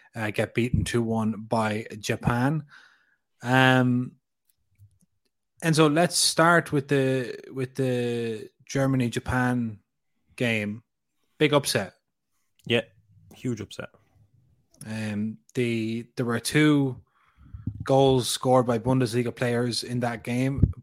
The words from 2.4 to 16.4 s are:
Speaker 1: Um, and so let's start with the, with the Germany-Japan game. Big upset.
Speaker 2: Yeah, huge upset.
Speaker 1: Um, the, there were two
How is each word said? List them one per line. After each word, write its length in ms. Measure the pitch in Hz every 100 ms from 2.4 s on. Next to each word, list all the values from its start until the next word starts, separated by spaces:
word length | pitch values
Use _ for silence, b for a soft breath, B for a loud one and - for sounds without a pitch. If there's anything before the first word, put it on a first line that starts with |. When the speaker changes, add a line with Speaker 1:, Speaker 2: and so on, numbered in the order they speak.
| 131 156 147 b b b b b _ _
Speaker 1:
Um, 680 | 123 131 131 127 127 123 127 - _ _ _ _ _ _ - _ _ _ _ _ _ _
and 120 | 170
so 120 | 156 156
let's 320 | 151 175 -
start 520 | - - 165 170 156
with 180 | 147 139
the, 460 | 139 131 131 117 - -
with 260 | 127 127 131
the 760 | 131 123 120 120 117 110 101 _ _
Germany-Japan 1120 | 139 135 131 120 113 - 127 123 123 117 101 _ _ _ _ _ -
game. 460 | 123 110 104 107 _ _ _ _ _ _
Big 160 | 151
upset. 400 | 143 139 120 95 _ _ _ _ _ _ _ -
Speaker 2:
Yeah, 160 | 117 - _ _ _ _
huge 280 | - 131 110
upset. 260 | 101 - - _ _ _ _ _ _ _ _ _ 107
Speaker 1:
Um, 520 | 110 107 104 107 110 _
the, 520 | - 120 117 110 113 120
there 100 | -
were 140 | 120
two 640 | 117